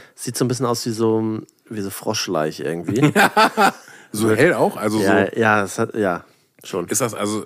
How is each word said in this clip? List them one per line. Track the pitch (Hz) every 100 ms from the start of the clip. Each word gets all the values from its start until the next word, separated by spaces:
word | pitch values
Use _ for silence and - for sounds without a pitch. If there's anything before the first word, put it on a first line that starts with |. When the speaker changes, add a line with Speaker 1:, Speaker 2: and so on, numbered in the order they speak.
| -
Speaker 1:
sieht | - - 120
so |
ein | 127
bisschen | 127 127
aus | 117 123
wie |
so, | 110 113 110 110 110 - _ _
wie | 107
so | 98
Froschleich | - - 110 - 85 78 -
irgendwie. | 67 82 82 113 147 208
Speaker 2:
<laughs> | 190 - 220 - 196 - - - -
So | 104 110
hell | 110 160
auch? | 120 175 -
Also | 110 107
Speaker 1:
Ja, | 95 95 98
Speaker 2:
so | -
Speaker 1:
ja, | 110 107
es | 95 -
hat, | 113 -
ja, | 98 87 - _ _ _
schon. | - 95 85
Speaker 2:
Ist | -
das | 123
also, | 101 104 107